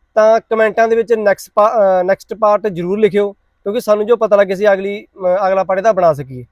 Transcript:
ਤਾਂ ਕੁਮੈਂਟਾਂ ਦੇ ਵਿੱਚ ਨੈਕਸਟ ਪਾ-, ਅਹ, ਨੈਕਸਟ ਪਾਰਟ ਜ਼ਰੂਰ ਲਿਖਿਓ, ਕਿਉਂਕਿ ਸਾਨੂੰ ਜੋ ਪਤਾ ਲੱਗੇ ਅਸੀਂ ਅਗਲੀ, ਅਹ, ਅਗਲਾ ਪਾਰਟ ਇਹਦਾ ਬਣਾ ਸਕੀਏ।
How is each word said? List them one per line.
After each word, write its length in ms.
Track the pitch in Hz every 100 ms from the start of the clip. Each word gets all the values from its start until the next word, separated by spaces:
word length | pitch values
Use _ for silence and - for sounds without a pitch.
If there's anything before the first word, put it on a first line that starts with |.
| _ 220
ਤਾਂ 240 | 220 226
ਕੁਮੈਂਟਾਂ 480 | - 220 220 214 226
ਦੇ 80 | 226
ਵਿੱਚ 180 | 220
ਨੈਕਸਟ 380 | 220 202 - - -
ਪਾ-, 140 | 214
ਅਹ, 340 | 233 196 185
ਨੈਕਸਟ 300 | 180 196 -
ਪਾਰਟ 340 | 208 214 208 214
ਜ਼ਰੂਰ 320 | 170 175 208
ਲਿਖਿਓ, 320 | 214 202 202
ਕਿਉਂਕਿ 480 | - _ _ 202 233
ਸਾਨੂੰ 260 | 214 208 214
ਜੋ 100 | 233
ਪਤਾ 180 | 220 202
ਲੱਗੇ 180 | 190
ਅਸੀਂ 140 | 190 208
ਅਗਲੀ, 360 | 196 196 202
ਅਹ, 440 | - - 185 185 190
ਅਗਲਾ 160 | 190
ਪਾਰਟ 160 | 190 190
ਇਹਦਾ 120 | 220
ਬਣਾ 220 | 190 175
ਸਕੀਏ। 300 | 143 131 127 120